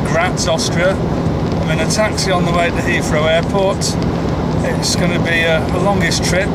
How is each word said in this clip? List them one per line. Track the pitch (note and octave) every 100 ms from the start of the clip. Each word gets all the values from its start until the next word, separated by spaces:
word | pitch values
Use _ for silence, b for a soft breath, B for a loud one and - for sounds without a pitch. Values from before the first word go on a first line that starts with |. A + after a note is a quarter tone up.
| -
Graz, | D#3 F3+ - F3+
Austria. | D#3+ - E3 F3+ F#3
I'm | F3 - - - - - -
in | D#3+
a | -
taxi | - G#3+ - -
on | F3+
the | F3+
way | E3+ E3+
to |
Heathrow | - - - - D#3+ D#3+
Airport. | E3 E3 G3 F#3+ G3 - - - - - - - - - -
It's | - -
gonna | F3 E3+
be | E3 E3
a, | E3 D#3+ - E3+
a |
longish | G3 G3 E3+ E3
trip | - F3+ G3+